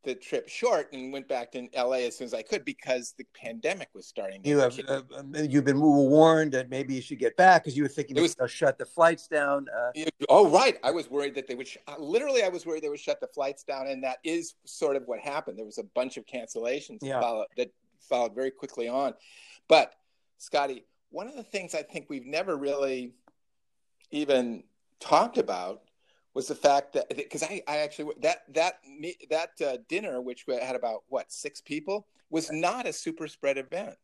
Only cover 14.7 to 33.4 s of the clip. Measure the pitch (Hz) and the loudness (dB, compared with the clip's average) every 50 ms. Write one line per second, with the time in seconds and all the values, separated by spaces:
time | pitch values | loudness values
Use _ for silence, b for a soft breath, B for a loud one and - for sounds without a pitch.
14.7 | - - 170 151 139 139 123 120 123 107 - 147 143 151 156 - 98 101 110 104 | -8 -2 -2 0 0 0 -2 -6 -8 -8 -6 -6 -6 -6 -6 -8 -12 -12 -12 -12
15.7 | - - 107 101 _ 123 127 131 - 123 110 - - 123 117 - - 117 113 120 | -12 -14 -14 -8 _ -4 -4 -4 -6 -14 -16 -12 -12 -12 -12 -10 -10 -6 -4 -4
16.7 | 127 147 151 - - 107 139 135 135 127 120 117 117 110 104 - _ - - 101 | -4 -4 -6 -12 -16 -12 -8 -4 -2 -2 0 0 -2 -2 -6 -6 _ -6 -6 -6
17.7 | _ _ _ _ _ _ _ _ 135 123 123 113 104 117 131 135 131 _ - 131 | _ _ _ _ _ _ _ _ -2 0 0 -2 -2 -4 -4 -4 -4 _ -14 -14
18.7 | - 131 117 117 120 131 139 131 - b b b b b b b b b b _ | -8 -6 -6 -4 -2 -2 -2 -2 -4 b b b b b b b b b b _
19.7 | 160 156 123 - - _ _ _ _ _ _ _ _ _ - - - 147 143 139 | 6 6 6 4 -4 _ _ _ _ _ _ _ _ _ -14 -2 0 0 0 0
20.7 | 135 120 - _ _ _ _ _ - 156 196 240 302 269 220 _ - 196 185 165 | -4 -8 -12 _ _ _ _ _ -12 -10 -10 -10 -12 -16 -16 _ -8 -8 -8 -6
21.7 | - 160 151 - - 170 139 _ 156 135 120 127 143 156 190 196 170 143 139 139 | -8 -8 -8 -8 -12 -14 -10 _ -12 -12 -10 -6 -4 -4 -2 -2 -4 -2 -2 -2
22.7 | 143 143 139 135 131 127 123 123 120 _ _ - _ _ _ _ _ _ _ _ | -2 0 0 -2 -2 -4 -6 -10 -14 _ _ -20 _ _ _ _ _ _ _ _
23.7 | _ _ _ _ _ _ _ _ - 147 151 143 139 127 123 120 113 - - _ | _ _ _ _ _ _ _ _ -6 -6 0 2 4 2 2 0 -4 -8 -12 _
24.7 | _ _ _ _ _ _ - - 147 156 202 240 - 247 - - 98 90 90 92 | _ _ _ _ _ _ 0 4 4 4 4 4 0 -2 -2 0 -2 -4 -4 -8
25.7 | 104 - _ _ _ _ _ _ _ _ _ _ _ 131 135 - 147 - - 147 | -10 -12 _ _ _ _ _ _ _ _ _ _ _ -8 -6 -6 -8 2 4 4
26.7 | 139 143 139 - - 143 - - - - 139 - - 151 160 160 202 190 - - | 4 4 2 0 -4 -4 -4 -4 -6 -8 -8 -8 -6 -8 -6 -6 -6 -10 -8 -4
27.7 | 147 151 151 143 - - 151 151 - - 127 156 170 - _ _ 135 156 165 185 | -4 -4 -4 -4 -6 -10 -10 -10 -10 -2 0 0 0 0 _ _ 0 0 0 0
28.7 | 180 - _ 135 139 151 151 175 175 _ - 135 156 160 165 175 _ - 160 143 | 0 -6 _ -20 -18 -12 -12 -12 -12 _ -8 _ -2 -2 -2 -4 _ -6 -4 -4
29.7 | 127 127 113 _ 156 - - 196 135 127 127 127 123 - - - 131 123 120 127 | -4 -6 -8 _ -6 -6 -4 -4 -6 -6 -8 -8 -12 -12 -6 -6 -4 -4 -4 -6
30.7 | 127 123 120 117 110 104 _ _ 131 127 - _ - - - 147 - - _ - | -6 -4 -4 -4 -6 -6 _ _ -6 -6 -6 _ -14 -12 -12 -12 -12 -14 _ -10
31.7 | 143 156 151 180 196 208 202 _ _ _ _ _ 156 165 160 - - 156 170 175 | -10 -8 -6 -6 -6 -6 -8 _ _ _ _ _ -4 -4 -4 -4 -6 -2 -2 -2
32.7 | 214 254 247 - 120 - - 165 160 - 160 151 - _ | -2 -2 -6 -8 -8 -8 -8 -10 -8 -8 -12 -12 -12 _